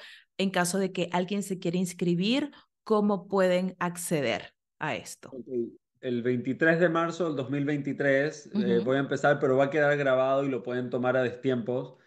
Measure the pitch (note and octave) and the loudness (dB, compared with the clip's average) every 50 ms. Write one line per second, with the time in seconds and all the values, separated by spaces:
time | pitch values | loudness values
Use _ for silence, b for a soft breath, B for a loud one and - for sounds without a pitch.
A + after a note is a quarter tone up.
0 | B B B B B B _ - F#3 G3 F#3 F#3 F3 F3 F3 F#3+ F#3+ F#3 F#3+ F#3 | B B B B B B _ -2 -2 0 2 0 0 0 0 0 -2 -2 -2 -4
1 | F3 E3+ - F3+ F#3 F3 G3+ G3+ G3 - F#3+ F3+ - F3 E3+ F3+ F#3 F3 - - | -4 -2 0 -2 -2 0 -2 -4 -4 -4 -6 -4 -4 -2 -2 0 -2 -2 -4 -2
2 | F#3 F3 E3+ E3+ F#3 G#3 A#3+ C#4 D4 C#4+ B B B B _ _ _ - A3 G#3+ | 0 0 2 2 2 2 2 0 0 -4 B B B B _ _ _ 0 2 2
3 | G#3 G#3 G#3 F#3+ - - - G3 F#3 F#3 F3+ F3+ F#3 F#3 F3+ - F3+ F3 F3 - | 4 2 0 0 -2 -2 0 2 4 4 4 2 0 -2 -4 -4 -4 -4 -4 -6
4 | - - F3+ D3+ C3+ A#2 A2 F2+ - - _ _ _ _ _ _ - D#3 B2 F2+ | -4 -2 0 0 2 0 -2 -2 -4 -10 _ _ _ _ _ _ -6 -6 -6 -6
5 | - - - - - - - C3 - - C3 B2 A#2 A#2 - - _ _ _ _ | -8 -12 -18 -18 -18 -16 -16 -16 -12 -8 -4 -4 -4 -6 -8 -18 _ _ _ _
6 | - C3 B2 A#2+ A2+ B2+ B2+ B2 A#2+ C3+ B2+ - E3 E3 E3 E3 F3+ E3+ E3 E3 | -6 -4 -4 -2 0 0 0 0 -2 -4 -2 2 4 4 4 4 4 2 2 2
7 | E3+ E3 D#3+ - F3+ E3 D3+ C3+ C3 A#2 C#3 C#3+ C#3+ C#3 D3+ C#3+ C#3+ C#3+ C3+ - | 0 -2 -2 -4 -4 -2 -2 -4 -4 -4 -2 -2 -2 -2 -2 -2 -2 -4 -4 0
8 | D3 C#3 C3+ C3+ C#3 D#3 - - - - - G3+ F#3+ - F#3+ - F#2+ B2 C3 C#3 | 2 2 4 4 2 0 -4 -8 -16 -6 -2 0 2 2 2 2 2 2 0 0
9 | C#3 C3 C#3 C3 - C#3+ C#3+ C#3+ D3 C#3 C3 C3 C#3 C#3 D#3+ D#3 D3 C#3+ D3 C#3+ | 0 0 -2 2 2 2 2 4 2 2 4 4 2 2 2 2 2 2 2 2
10 | C#3+ C3+ C3 C3 C3 C3+ C3+ C3+ C#3+ C#3 C3 A#2+ - - B2 B2+ B2+ A#2+ B2+ B2+ | 2 2 2 2 2 2 2 0 0 0 -2 -4 -4 -4 -4 -4 -4 -4 -4 -2
11 | B2 B2+ B2+ C3 B2+ A#2+ A#2+ - - C3 C3 B2 G#2+ A#2 B2 C3 C#3+ - - _ | 0 2 2 2 2 0 -2 -2 -2 0 0 0 -2 -2 -4 -4 -4 -8 -14 _
12 | _ | _